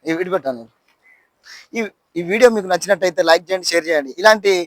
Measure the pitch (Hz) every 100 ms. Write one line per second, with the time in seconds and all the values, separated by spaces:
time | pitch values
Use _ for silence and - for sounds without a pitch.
0 | 147 165 180 180 139 120 113 _ _ _
1 | _ _ _ _ _ - _ 226 208 _
2 | _ 165 175 214 247 220 185 175 175 190
3 | 185 175 165 170 170 190 175 170 160 156
4 | 139 147 208 214 202 185